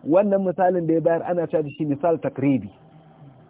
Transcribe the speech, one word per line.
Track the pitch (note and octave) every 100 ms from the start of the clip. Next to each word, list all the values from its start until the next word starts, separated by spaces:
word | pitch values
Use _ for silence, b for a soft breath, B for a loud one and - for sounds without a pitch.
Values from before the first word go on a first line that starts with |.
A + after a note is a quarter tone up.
| -
Wannan | F3 G#3 G3 F#3+
misalin | F3 F#3 F#3 E3
da |
ya | D#3+
bayar | D#3+ E3 -
ana | F3 D#3
cewa | E3
da | D3
shi | - D#3
misal | C#3+ E3+ E3
takribi. | C3+ C3 C#3 C3 G2 - - - - - - - -